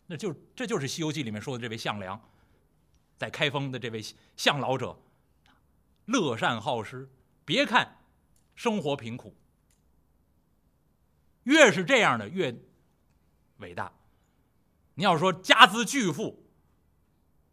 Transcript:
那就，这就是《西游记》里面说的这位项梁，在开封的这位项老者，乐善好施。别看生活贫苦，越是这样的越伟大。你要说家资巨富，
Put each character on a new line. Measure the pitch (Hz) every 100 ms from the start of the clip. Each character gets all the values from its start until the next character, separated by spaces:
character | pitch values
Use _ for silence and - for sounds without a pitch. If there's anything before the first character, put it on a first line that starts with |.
| -
那 | 156
就， | 202 - -
这 | - 240
就 | 208
是 | 135
《西 | -
游 | 156
记》 | 147
里 | 113
面 | 107
说 | 143 123
的 |
这 | 117
位 | 113
项 | 151 104
梁， | 92 107 - _ _ _ _ _ _ _ _ -
在 | 113
开 | - 151
封 | 143 139
的 | 127
这 | 120
位 | 110 107 - _ -
项 | 175 147
老 | 120 131
者， | 104 80 _ _ _ _ _ _ _ _ _ _ -
乐 | 254 151 110
善 | 170 117
好 | 120 120
施。 | 101 127 135 _ _ _
别 | - 208 277
看 | 233 - - _ _ _ _ _
生 | - 240 208
活 | 143 139
贫 | 117 123
苦， | 104 - _ _ _ _ _ _ _ _ _ _ _ _ _ _ _ _ _ _ _ _
越 | 240 311 247
是 | 170
这 | 185 262
样 | 175 120
的 | 104
越 | 185 139 - - _ _ _ _ _ _ _ _ -
伟 | 92
大。 | 90 95 - _ _ _ _ _ _ _ _ _
你 | -
要 | 196 160
说 | 185
家 | 185 - 226 240
资 | 226
巨 | 226 277 196
富， | 139 170 - _ _ _ _ _ _ _ _ _ _ _